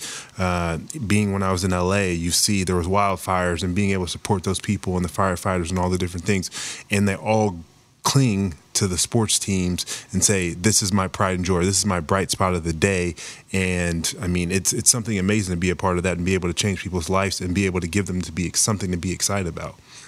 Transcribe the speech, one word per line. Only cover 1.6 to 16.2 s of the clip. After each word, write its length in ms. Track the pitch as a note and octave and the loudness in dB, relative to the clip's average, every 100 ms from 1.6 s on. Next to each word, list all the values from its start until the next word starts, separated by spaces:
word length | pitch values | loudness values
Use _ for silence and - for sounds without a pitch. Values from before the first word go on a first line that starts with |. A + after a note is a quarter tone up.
in 80 | F#2+ | 2
L 220 | F2+ F2+ | 2 2
A, 180 | G2+ F#2+ | 2 2
you 200 | E2+ E2+ | 0 0
see 320 | - - G2+ | 0 2 2
there 120 | F2+ F2+ | 2 0
was 120 | E2+ | 2
wildfires 720 | G2+ G2+ F#2 - F#2 F2+ E2 | 2 2 0 0 0 0 0
and 120 | F#2 F2 | -2 0
being 160 | G2 | 2
able 140 | F#2+ F2 | 0 -2
to 60 | |
support 320 | - - G2 | -4 -2 0
those 160 | G2 F2+ | 0 -2
people 360 | - G2 F#2+ F2+ | -2 -2 -2 -2
and 80 | E2+ | -2
the 40 | |
firefighters 600 | - F#2+ F2+ G2+ F#2 E2 | 0 0 0 0 -2 0
and 80 | F#2 | 0
all 120 | F2+ | 0
the 80 | F#2 | 0
different 280 | F2+ F2+ F#2 | -2 -4 0
things. 240 | F#2+ - - - - - | 0 -2 -8 -10 -10 -2
And 180 | G2+ G2+ | 2 2
they 80 | F#2+ | 0
all 440 | G#2 A2 G#2+ E2+ D#2+ - _ _ | 0 2 2 -2 -14 -20 _ _
cling 520 | - C#3 B2+ G2 G2 - - | 2 4 4 2 0 -4 -6
to 140 | - G2+ | -2 0
the 100 | E2 | 0
sports 420 | - A#2+ G#2+ - | 0 0 2 0
teams 460 | - F#2+ F2+ F2 - - - | 0 0 0 -2 -4 -10 -4
and 120 | F#2 | 0
say, 300 | - G2 F2 | 2 2 0
"This 280 | E2+ G#2+ - | 0 2 2
is 80 | F#2+ | 2
my 140 | G2+ F#2 | 0 0
pride 280 | - F#2+ F#2 | 0 0 2
and 100 | F2+ | 2
joy. 180 | F2 F#2 | 2 4
This 120 | F#2+ | 2
is 60 | G#2 | 2
my 140 | F2+ | 0
bright 300 | D2+ F#2+ F2 | 2 0 0
spot 220 | - F#2 | 0 2
of 100 | F2+ | 2
the 100 | E2 | -2
day." 420 | D#2+ G2+ F#2 F2 E2 - - - | 0 2 2 0 -4 -12 -16 -4
And, 600 | F#2+ F#2 F2+ F2 E2 D#2+ - | -2 0 0 0 0 -4 -4
I 60 | F2+ | -2
mean, 240 | F2+ F2 | 0 0
it's, 220 | F#2+ - | 0 0
it's 160 | - - | 0 2
something 280 | B2 A2 G2+ | 2 0 0
amazing 380 | F#2+ G#2+ F#2 F2 | 2 2 0 0
to 40 | |
be 100 | F#2 | 0
a 60 | D#2 | 0
part 220 | F#2+ F2+ | 0 2
of 60 | |
that 140 | F2+ | 0
and 80 | F2 | 0